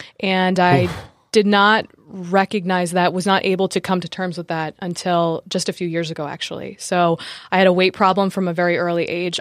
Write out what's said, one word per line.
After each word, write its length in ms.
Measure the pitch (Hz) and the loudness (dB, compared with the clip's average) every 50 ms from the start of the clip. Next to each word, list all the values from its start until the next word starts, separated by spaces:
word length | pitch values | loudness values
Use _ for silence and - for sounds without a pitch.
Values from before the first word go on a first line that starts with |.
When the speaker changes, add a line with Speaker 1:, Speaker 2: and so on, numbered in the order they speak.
| - - _ - | -10 -10 _ -6
Speaker 1:
And 400 | - 190 190 185 185 185 185 185 | -2 0 0 2 2 2 2 2
I 240 | 180 180 180 180 180 | 4 4 4 4 2
Speaker 2:
Oof. 80 | 175 - - - - _ _ _ _ | 0 -4 -8 -14 -18 _ _ _ _
Speaker 1:
did 160 | - 220 202 | 2 2 4
not 400 | 202 208 202 202 208 220 220 - - _ _ _ | 4 4 6 6 6 4 2 0 -4 _ _ _
recognize 840 | - - 190 175 175 185 196 196 - - 208 170 185 185 180 180 165 | -18 -16 -12 -4 0 2 2 2 2 -2 -4 -2 -2 0 0 -2 0
that, 220 | 180 180 175 175 175 | 0 0 0 2 0
was 120 | 185 170 | 0 0
not 200 | 196 190 190 - | 0 0 2 2
able 240 | 196 185 185 196 180 | 0 0 0 0 -2
to 100 | - 190 | -2 -4
come 220 | - - 185 180 | -2 -2 -2 -2
to 60 | 180 170 | -2 -6
terms 280 | - - 185 180 160 | -8 -8 -8 -6 -8
with 120 | 175 165 - | -8 -8 -6
that 260 | 165 160 160 156 - _ | -6 -6 -6 -6 -8 _
until 640 | 190 175 170 - - 185 175 170 170 165 160 - - | -8 -8 -8 -6 -2 0 0 2 2 0 -2 -4 -6
just 220 | 180 - 185 - - | -6 -6 -4 -4 -4
a 40 | 180 | -6
few 140 | - 180 | -6 -6
years 240 | 170 165 170 170 156 | -4 -4 -4 -6 -6
ago, 160 | 160 - 147 | -8 -8 -10
actually. 480 | 143 147 - - - - - - - 202 - | -10 -10 -10 -10 -10 -10 -10 -12 -12 -14 -14
So 380 | - - 185 175 175 170 165 - - - - - - - | -6 -2 0 2 2 2 2 -2 -4 -10 -16 -18 -6 0
I 60 | - | 2
had 100 | 185 190 | 4 4
a 60 | 190 180 | 6 6
weight 200 | 185 185 190 - | 4 2 2 2
problem 360 | - 208 185 190 196 196 190 | 2 2 2 4 2 0 0
from 180 | - 202 190 | -2 -2 -4
a 60 | 175 170 | -2 -2
very 240 | 175 175 175 170 | 0 0 0 0
early 280 | 127 175 175 170 170 165 | 0 0 0 -2 -2 -2
age. 340 | - 165 175 180 175 175 - | -2 -4 -4 -4 -4 -6 -4